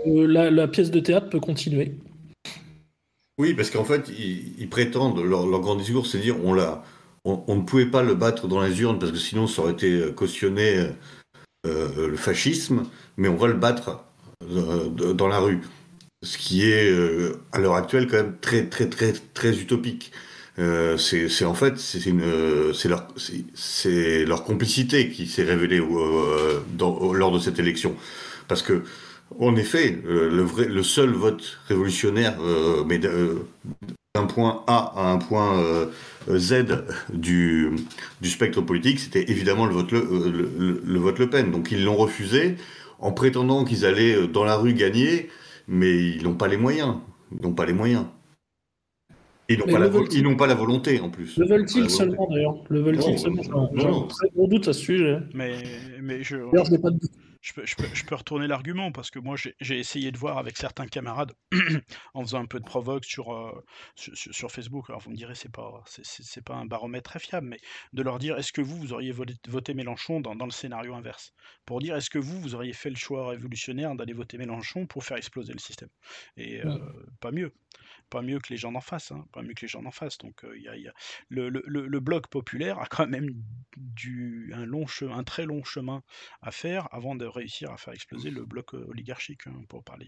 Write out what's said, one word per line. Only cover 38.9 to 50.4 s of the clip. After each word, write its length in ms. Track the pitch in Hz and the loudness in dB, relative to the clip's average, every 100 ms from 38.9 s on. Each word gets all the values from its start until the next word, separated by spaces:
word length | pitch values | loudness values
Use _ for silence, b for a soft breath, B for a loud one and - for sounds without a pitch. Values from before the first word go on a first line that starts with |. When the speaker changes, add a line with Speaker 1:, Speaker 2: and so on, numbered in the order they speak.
| 135 | 2
Speaker 2:
c'était 320 | - 95 90 | 0 0 2
évidemment 360 | 101 95 98 110 | 2 2 4 4
le 80 | |
vote 180 | 90 87 | 2 2
Le, 60 | 117 | 2
euh, 320 | 85 90 87 | 2 2 2
le, 200 | 85 82 76 | 0 -2 0
le, 240 | 92 87 | 0 0
le 160 | 87 90 | 0 2
vote 200 | 92 95 | 2 2
Le 100 | 123 | 2
Pen. 220 | 135 104 | 4 2
Donc 200 | 85 82 | 0 -2
ils 140 | 101 | 0
l'ont 120 | 98 104 | 2 4
refusé 600 | 107 - 95 131 175 175 B B B B | 2 2 0 2 2 0 B B B B
en 140 | 101 | -4
prétendant 540 | - 131 127 127 135 120 | 2 2 4 2 2 2
qu'ils 180 | 107 | 2
allaient, 300 | 95 101 117 | 4 6 6
euh, 120 | 107 87 | 6 4
dans 180 | 95 | 2
la 120 | 107 107 | 4 4
rue 160 | 120 | 4
gagner, 560 | 117 98 110 143 170 170 B B B - | 4 4 4 4 2 -2 B B B -2
mais 240 | 92 92 | 4 4
ils 300 | 87 87 82 | 6 2 0
n'ont 140 | 85 87 | -2 0
pas 120 | 98 | 0
les 80 | 101 | 2
moyens. 400 | 123 151 139 98 - - _ | 2 2 0 -2 -8 -20 _
Ils 100 | 90 | -6
n'ont 120 | 90 | -4
pas 120 | 85 82 | 0 0
les 80 | |
moyens. 320 | 92 117 120 - - _ _ _ _ _ _ _ _ _ - _ _ - | 2 2 2 0 -10 _ _ _ _ _ _ _ _ _ -20 _ _ 0
Ils 100 | 117 | 0
n'ont 80 | 190 | 4
Speaker 1:
Mais 60 | |
Speaker 2:
pas 40 | 170 | 4
Speaker 1:
le 60 | |
Speaker 2:
la 60 | 185 | 6
vo-, 80 | 202 | 4
Speaker 1:
veulent-ils ? 180 | - 143 | 4 4
Speaker 2:
ils 40 | |
n'ont 120 | 139 | 4
pas 100 | 135 | 4